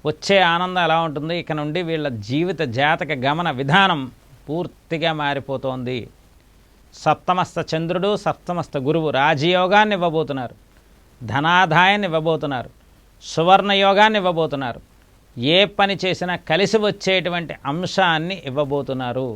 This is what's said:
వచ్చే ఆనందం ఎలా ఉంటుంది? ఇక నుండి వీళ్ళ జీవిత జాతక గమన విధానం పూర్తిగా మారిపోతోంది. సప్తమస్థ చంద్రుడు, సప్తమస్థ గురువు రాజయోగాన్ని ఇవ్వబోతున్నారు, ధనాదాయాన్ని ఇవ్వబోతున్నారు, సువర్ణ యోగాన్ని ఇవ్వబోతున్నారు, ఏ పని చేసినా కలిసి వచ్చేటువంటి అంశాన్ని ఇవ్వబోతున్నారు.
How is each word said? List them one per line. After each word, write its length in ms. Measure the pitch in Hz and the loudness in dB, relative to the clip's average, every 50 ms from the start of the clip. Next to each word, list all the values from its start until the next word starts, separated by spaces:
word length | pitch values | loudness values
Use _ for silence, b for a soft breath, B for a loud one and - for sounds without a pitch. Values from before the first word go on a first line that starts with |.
| - | -4
వచ్చే 340 | 151 151 - - - 196 190 185 170 170 | -6 -6 -6 0 2 4 4 4 4 2
ఆనందం 280 | 170 180 185 185 180 175 | 0 -2 -2 0 0 2
ఎలా 120 | 160 160 165 165 | 2 2 2 0
ఉంటుంది? 280 | 160 143 151 143 160 175 175 | -2 -4 -6 -6 -4 -6 -6
ఇక 100 | - - 156 151 | -4 -6 -6 -4
నుండి 200 | 147 151 151 180 180 160 | -4 -4 -4 -4 -4 -2
వీళ్ళ 180 | 165 156 147 143 123 110 101 | -4 -4 -4 -4 -6 -6 -6
జీవిత 340 | 107 127 147 175 180 190 - 156 127 110 | -4 -2 -2 0 -2 -2 -4 -4 -4 0
జాతక 340 | 123 143 151 165 160 175 139 156 131 120 | 0 2 2 2 0 -2 -6 -6 -2 -2
గమన 240 | 139 147 165 175 165 139 123 | -2 -2 0 -2 -4 -4 -4
విధానం 420 | 139 139 160 196 196 190 175 143 131 120 117 _ _ _ - - _ | 0 2 4 4 4 4 2 -2 -4 -10 -12 _ _ _ -20 -20 _
పూర్తిగా 640 | - 147 170 180 - - _ _ _ 165 156 160 165 160 151 | -8 -6 -6 -6 -8 -12 _ _ _ -6 -2 -2 -2 -2 -2
మారిపోతోంది. 760 | 147 143 143 139 120 - 135 131 131 131 131 127 123 123 127 120 - - _ _ _ _ _ _ _ _ _ _ _ _ _ _ _ _ - | -4 -4 -4 -4 -6 -6 -8 -6 -4 -6 -6 -6 -6 -6 -6 -6 -8 -10 _ _ _ _ _ _ _ _ _ _ _ _ _ _ _ _ -20
సప్తమస్థ 640 | - - 156 151 - _ - 180 185 170 - - 170 - - | -4 0 0 0 0 _ -2 0 0 -2 -2 -4 -8 -4 -4
చంద్రుడు, 380 | - 160 165 165 175 180 175 202 208 196 - | -4 -4 -2 -2 -2 0 0 0 0 0 -2
సప్తమస్థ 540 | 165 143 - _ - 175 175 156 - - 147 127 | -4 -4 -4 _ -6 -6 -6 -6 -4 -6 -4 -2
గురువు 220 | 139 151 165 156 151 - | 0 0 0 0 0 0
రాజయోగాన్ని 760 | 131 139 151 165 135 147 170 180 180 180 180 196 208 214 214 208 | 2 2 2 2 2 2 2 2 2 2 4 4 4 4 4 2
ఇవ్వబోతున్నారు, 580 | 185 175 175 156 160 160 - 143 135 120 - - - _ _ _ - _ _ _ _ _ _ _ _ | 0 0 0 0 -2 -2 -2 -4 -6 -6 -10 -12 -18 _ _ _ -20 _ _ _ _ _ _ _ _
ధనాదాయాన్ని 840 | 123 107 107 139 147 165 175 180 190 170 151 165 180 190 202 208 202 180 | -10 -4 -2 0 2 4 4 4 4 4 4 4 4 4 4 2 0 -2
ఇవ్వబోతున్నారు, 600 | 160 160 156 165 160 147 147 143 139 123 - - - _ _ _ _ _ _ _ _ _ - | -2 -2 0 0 -2 0 -2 -4 -4 -6 -8 -10 -16 _ _ _ _ _ _ _ _ _ -16
సువర్ణ 480 | - - - 165 180 190 196 190 202 202 196 196 | -6 -2 0 6 6 6 6 6 2 2 4 4
యోగాన్ని 340 | 196 196 196 214 220 220 208 | 4 6 6 6 6 4 2
ఇవ్వబోతున్నారు, 580 | 180 180 175 160 160 151 147 135 135 120 113 - - _ _ _ _ _ _ _ _ _ _ 120 117 139 165 | 0 0 0 0 -2 -2 -2 -4 -6 -6 -8 -10 -14 _ _ _ _ _ _ _ _ _ _ -4 0 2 4
ఏ 40 | 185 208 202 208 | 4 4 2 2
పని 180 | - 202 196 196 143 - | 0 0 0 0 -2 -2
చేసినా 300 | 185 165 - 185 180 175 170 - - | -4 -2 -2 -2 -4 -4 -6 -2 -2
కలిసి 280 | 156 170 202 196 214 220 208 | 0 2 2 2 2 2 2
వచ్చేటువంటి 680 | 208 185 202 - 190 190 185 156 180 175 175 170 139 - - - 135 | 0 -2 -2 -2 0 0 0 0 -2 -6 -6 -6 -8 -12 -8 -6 -6
అంశాన్ని 640 | 143 170 185 165 - - 190 175 160 156 160 175 196 180 - 143 | -4 -4 -4 -4 0 0 2 2 2 0 -2 -6 -8 -8 -10 -6
ఇవ్వబోతున్నారు. 760 | 127 143 147 135 143 143 135 135 135 131 127 123 120 131 131 127 107 | -4 -4 -2 -2 -2 -4 -4 -4 -6 -6 -4 -4 -4 -4 -4 -6 -8